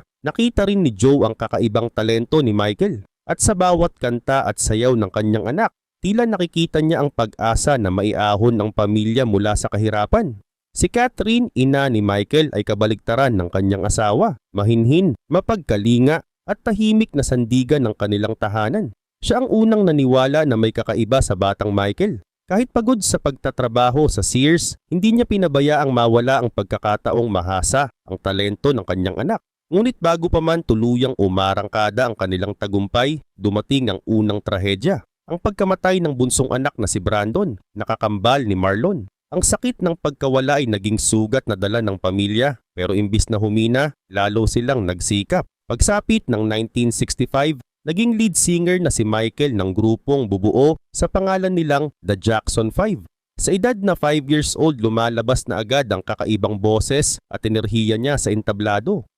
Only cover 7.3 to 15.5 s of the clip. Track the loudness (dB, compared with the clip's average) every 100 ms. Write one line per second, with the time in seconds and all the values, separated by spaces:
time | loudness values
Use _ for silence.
7.3 | -2 -2 0 0 0 0 0 -2 0 0
8.3 | 2 2 2 -2 0 0 0 0 0 0
9.3 | 0 0 -2 -2 -2 -2 -2 0 0 -2
10.3 | -6 _ _ _ -4 -2 0 -2 -2 -2
11.3 | 0 0 0 2 2 2 0 0 -2 0
12.3 | 0 2 -2 -4 0 0 0 -2 0 2
13.3 | 0 -2 0 0 0 0 0 0 2 0
14.3 | -2 _ -2 2 4 4 4 2 -2 _
15.3 | -2 0